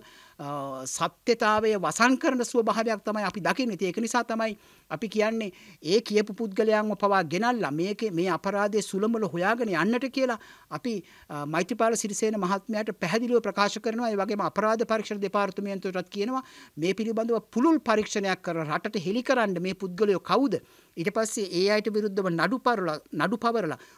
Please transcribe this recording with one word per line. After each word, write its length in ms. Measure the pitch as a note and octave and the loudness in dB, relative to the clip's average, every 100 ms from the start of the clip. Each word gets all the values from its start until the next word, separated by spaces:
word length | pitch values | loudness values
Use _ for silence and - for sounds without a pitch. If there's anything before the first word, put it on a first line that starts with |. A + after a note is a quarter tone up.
| - - - - | -6 -20 -20 -14
අ, 100 | C#3+ C#3+ C#3 C3 C3 | -10 -8 -8 -8 -8
සත්‍යතාවය 840 | - E3 - - A3+ G#3+ G#3+ A3 G#3 | -2 -2 -2 0 2 4 4 2 2
වසන් 400 | E3 - A#3+ B3+ | 0 4 4 4
කරන 260 | D#4+ B3+ | 2 0
ස්වභාවයක් 580 | A#3 A#3+ A3+ G#3+ A3+ G#3+ | 0 2 2 2 0 -2
තමයි 200 | G#3+ G#3+ | -2 -2
අපි 180 | G3 G#3 | -4 -2
දකින්නේ. 320 | E3+ F#3+ B3+ | 0 2 0
ඉතින් 140 | F#3+ F#3+ | 0 -2
ඒක 100 | F3 | -2
නිසා 260 | A3+ B3 | -2 -2
තමයි 340 | A#3 A3+ A3 G#3 - - _ | -2 -2 -2 -4 -14 -20 _
අපි 160 | D#3 A3 | -6 -2
කියන්නේ 420 | G#3+ G#3 A3+ G#3 - - E3+ | 0 0 0 -6 -10 -20 -10
ඒ 160 | D3 G#3 | 2 2
කියපු 320 | A#3+ G#3 G#3 | 4 2 2
පුද්ගලයන්ව 600 | G3 A3+ F#3+ A3 G#3+ G#3+ G3 | -2 -2 2 4 4 2 0
පවා 280 | G3+ G3 | 4 4
ගෙනල්ලා 480 | E3 E3+ A#3 B3 D#3+ | 2 0 0 0 -2
මේකේ, 400 | D3 F#3 G#3 A3 | -2 -2 -2 -2
මේ 180 | E3 F#3 | 0 0
අපරාධයේ 520 | E3 G3 G3+ G#3 G#3 | 0 -2 0 0 0
සුළමුල 440 | F#3+ F#3+ G#3+ A3+ G3+ | -2 0 0 0 -2
හොයාගෙන 480 | E3+ F#3 A#3 A#3 | 0 0 0 0
යන්නට 320 | E3 F3+ A#3+ C4 | 0 2 0 -2
කියලා 280 | C4+ C4 A3+ - - - | 0 -2 -2 -10 -20 -12
අපි, 260 | D3 B3 G#3+ - - | -8 -6 -6 -8 -20
අ, 220 | - D3+ D3 | -12 -8 -4
මෛත්‍රීපාල 500 | D#3+ - A3+ A3+ A3 | -2 -2 0 2 2
සිරිසේන 440 | G#3+ G#3 A3 G#3+ | -2 -2 -2 0
මහත්මයාට 540 | F3+ G3 - G#3+ A3 G3 | 0 -2 -2 -4 -4 -4
පැහැදිලිව 420 | F3 A3 A#3 A#3+ | -2 0 2 2
ප්‍රකාශ 380 | G#3+ F#3+ G3+ G#3+ | 2 0 0 0
කරනවා. 320 | A3+ A3+ A#3+ | -4 -2 -2
ඒ 40 | G3+ | -2
වගේම 260 | F#3+ G#3 | -2 -2
අපරාධ 420 | E3+ - G#3+ A3 A#3 | -2 0 0 0 0
පරීක්ෂණ 360 | A3 G#3 G#3 | -2 -2 -6
දෙපාර්තමේන්තුවටත් 880 | G3 G#3 G3+ F#3+ G3+ G3 F#3+ F3+ F3 | -2 0 -2 -2 -6 -6 -6 -6 -6
කියනවා 320 | G3+ G#3 C4 C4 - - | -4 -4 -4 -8 -16 -16
මේ 200 | - E3+ | -4 -2
පිළිබඳව 440 | F#3+ A3+ A3 A3+ A3+ G#3+ | 0 -2 -2 0 -2 -2
පුළුල් 260 | A3 D4 D#4 | 2 4 4
පරීක්ෂණයක් 600 | - G#3+ G#3 G#3+ G3 F#3 | 4 2 2 -2 -2 -2
කර 160 | - E3 | -2 -4
රටට 340 | D3+ E3 G#3+ G#3+ | -2 -4 -4 -4
හෙළි 240 | E3 A3 | -2 -2
කරන්න 380 | B3 B3+ G#3+ F3 | 2 2 2 0
මේ 120 | F#3 | -4
පුද්ගලයෝ 460 | F#3+ F#3+ F3+ G#3 F#3 | -4 -8 0 2 2
කවුද. 360 | - G#3+ C4+ E3+ - - _ - | 2 2 2 0 -6 -20 _ -6
ඊට 120 | E3+ | -2
පස්සේ 320 | A3+ A3 - G3 | -2 -2 -4 -2
ඒ 180 | F3 G3 | 0 2
අයට 160 | G#3+ G#3+ | 2 2
විරුද්ධව 340 | G#3+ G#3 G3 F#3+ | 0 0 0 0
නඩු 280 | E3 E3+ A#3+ | 2 0 2
පරලා, 380 | B3+ A3+ F3+ D3+ - | 0 0 -2 -4 -6
නඩු 240 | E3+ F3 A3+ | -2 0 0
පවරලා 400 | A#3 A#3 E3+ C3+ - | 0 0 -2 -6 -12